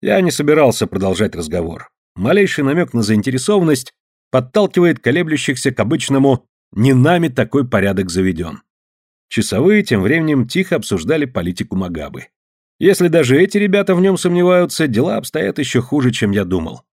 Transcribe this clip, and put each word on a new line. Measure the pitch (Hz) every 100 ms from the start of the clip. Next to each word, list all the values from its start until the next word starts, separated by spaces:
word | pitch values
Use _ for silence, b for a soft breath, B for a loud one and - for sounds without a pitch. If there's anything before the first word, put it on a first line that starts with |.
Я | - 202
не | 180
собирался | - 147 151 143 110 107
продолжать | 95 95 92 104
разговор. | 82 78 87 85 80 - _ _
Малейший | - 101 190 196 -
намёк | 139 151 165
на | 120
заинтересованность | 107 110 104 127 - 208 170 147 - _ _ _ _
подталкивает | 131 127 214 196 - 175 139
колеблющихся | - 147 165 151 - 135 139
к | 127
обычному: | 104 151 - 139 139 127 _ _ _
"Не | - 120
нами | 131 135 175 165
такой | 127 113 139 127
порядок | 110 98 95 95
заведён". | 87 95 82 85 76 _ _ _ _ _ _ _
Часовые | - 107 98 156 214
тем | 202 110
временем | 95 160 160 143 120
тихо | 180 185 165
обсуждали | 104 98 80 160
политику | 127 117 87 90 110
Магабы. | 92 92 85 71 - - _ _ _ _ _
Если | 180 190 175
даже | 165 135 135
эти | 190 208
ребята | 202 202 202
в | 180
нём | 190 185
сомневаются, | 180 175 180 180 175 - 160
дела | 110 151 208
обстоят | - 156 190 -
ещё | 135 127
хуже, | 120 147 127
чем | 113 107
я | 101
думал. | 92 92 80 - _